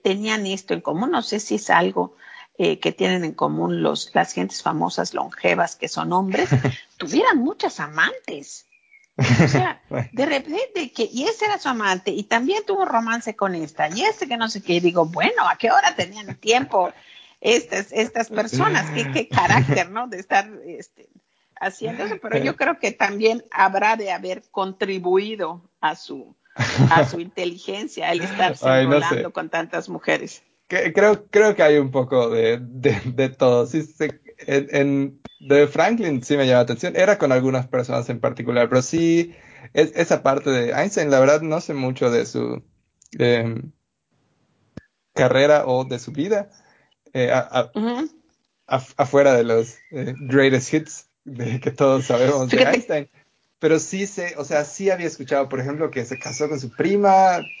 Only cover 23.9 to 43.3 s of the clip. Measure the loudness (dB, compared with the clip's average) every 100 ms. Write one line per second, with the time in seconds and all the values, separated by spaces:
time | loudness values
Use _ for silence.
23.9 | 0 -4 -6 -8 -10 -8 -6 -6 -4 -6
24.9 | -4 0 0 0 -6 -8 -10 _ _ -6
25.9 | -6 -10 -16 -16 _ _ -6 -4 2 6
26.9 | 6 4 -2 -8 -8 -8 -8 -10 -10 -10
27.9 | -6 -4 -2 -4 -2 -2 0 2 4 4
28.9 | 4 2 -2 -4 -8 -6 -6 -6 -8 -8
29.9 | -6 -2 -2 -4 -16 _ _ -6 -4 0
30.9 | 4 4 4 2 4 6 6 6 6 4
31.9 | 0 2 2 2 2 2 0 -4 -2 0
32.9 | 0 -2 -2 -2 2 4 4 2 -2 -6
33.9 | -6 -6 -6 -20 -14 -2 -2 0 0 2
34.9 | 0 -2 -8 -20 _ 2 6 6 4 2
35.9 | 2 0 -2 0 2 4 4 4 -2 -4
36.9 | 2 4 4 2 2 2 -2 -2 -4 -2
37.9 | -4 -4 -4 -4 -4 -2 0 2 2 0
38.9 | 0 2 2 0 -8 -20 -20 -2 2 2
39.9 | 0 0 2 2 0 0 0 0 0 -2
40.9 | 0 2 6 6 4 0 -4 -4 -4 -4
41.9 | 0 0 2 0 -4 -6 -6 -12 _ _
42.9 | _ _ -2 2